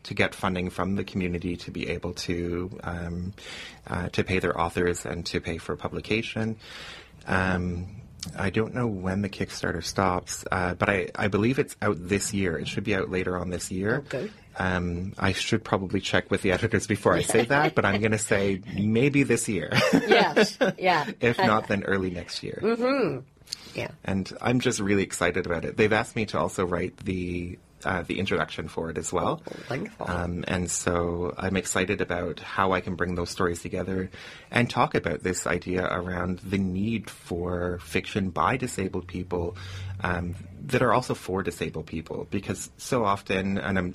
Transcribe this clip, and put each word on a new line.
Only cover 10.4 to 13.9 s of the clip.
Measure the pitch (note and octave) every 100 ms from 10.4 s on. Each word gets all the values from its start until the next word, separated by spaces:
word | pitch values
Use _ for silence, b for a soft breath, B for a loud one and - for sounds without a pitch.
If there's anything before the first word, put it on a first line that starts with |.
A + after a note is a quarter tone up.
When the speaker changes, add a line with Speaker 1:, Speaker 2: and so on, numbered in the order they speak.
| -
Speaker 1:
uh, | F#2 F2+
but | F2+ -
I, | G2 F2 -
I | G#2
believe | G2+ A2+ C3+
it's | - -
out | G#2+ E2+
this | F2 G2 -
year. | G2+ F#2 D#2
It | -
should | -
be | G#2 F#2+
out | D#2
later | F#2 F2+ F2+
on | F2
this | F2 -
year. | F#2 G2+